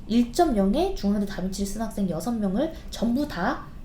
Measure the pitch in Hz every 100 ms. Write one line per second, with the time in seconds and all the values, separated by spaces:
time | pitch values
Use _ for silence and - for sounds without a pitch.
0 | - 226 240 - 339 220 196 240 381 381
1 | 202 208 202 - 185 190 196 214 220 -
2 | 190 160 247 233 202 196 320 - - -
3 | 226 240 294 175 196 311 - -